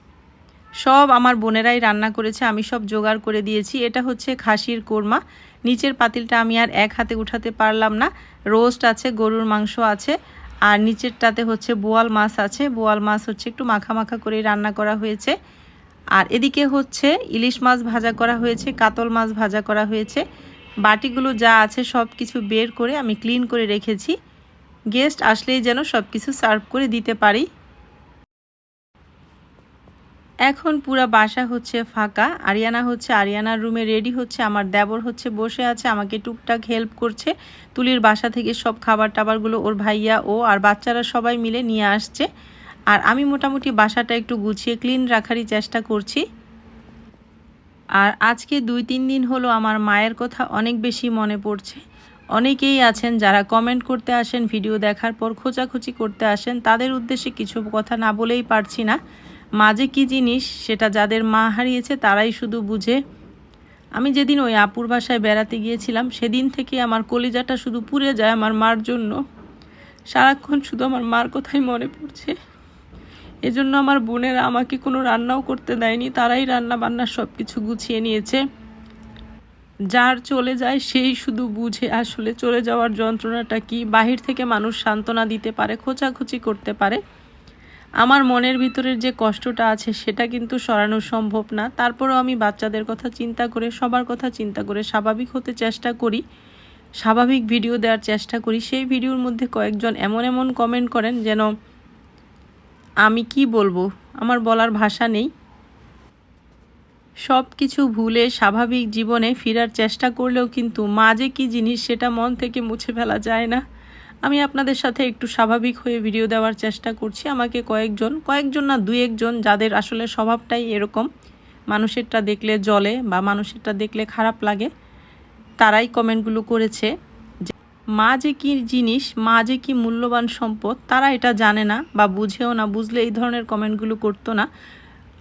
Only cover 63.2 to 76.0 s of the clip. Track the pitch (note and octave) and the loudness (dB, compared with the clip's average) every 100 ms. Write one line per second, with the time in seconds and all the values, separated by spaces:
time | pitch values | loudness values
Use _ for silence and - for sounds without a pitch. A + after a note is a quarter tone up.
63.2 | - - - - - - - - C4+ C4+ | -20 -20 -20 -20 -20 -20 -10 -4 0 2
64.2 | C#4+ C#4+ B3+ A3 G3+ G#3+ A#3 A#3+ A#3+ A#3+ | 2 2 2 4 2 2 -2 -2 0 0
65.2 | G#3+ G#3+ G#3+ A#3 A3 A#3 A#3+ A3 B3 A3+ | 2 2 0 -4 -4 -4 -2 -2 -2 -4
66.2 | A#3 B3 C4 C4+ C4 C4 A#3+ A3+ G#3+ A#3+ | -2 0 0 -2 -4 -2 0 0 0 -2
67.2 | B3 A#3+ B3 C4 - A#3 A3+ C#4+ C#4 A#3 | 0 -2 -2 -4 -4 -6 -2 0 0 2
68.2 | A3 A3+ G#3+ A3 A3 A3+ A3+ A#3+ G#3+ C4 | 2 2 0 2 2 2 -2 -2 -2 -4
69.2 | C#4 - - - - - - - - C4 | -6 -10 -20 -20 -20 -20 -20 -20 -4 4
70.2 | C4 C#4 - C#4+ C#4 A3+ C4 B3+ A#3 A#3 | 4 4 0 -2 -2 -4 -2 -2 0 0
71.2 | B3 C4+ C4+ C#4+ B3+ A#3+ C4+ - D#4 - | -2 -6 -4 -2 0 -2 -6 -10 -16 -14
72.2 | - F4+ - - - - - - - - | -10 -10 -10 -20 -20 -20 -20 -20 -20 -20
73.2 | - - - A#3+ C4+ C#4 C4+ C#4 A3 A#3+ | -20 -8 -4 0 2 2 4 2 2 -2
74.2 | B3+ B3+ B3+ A#3+ B3 C4 C#4 C4 B3+ A3+ | 0 0 2 0 -2 -4 -2 0 0 0
75.2 | A#3+ C4 C4 C4 - B3 A3+ A#3 | 0 -2 -2 -6 -4 -2 0 -2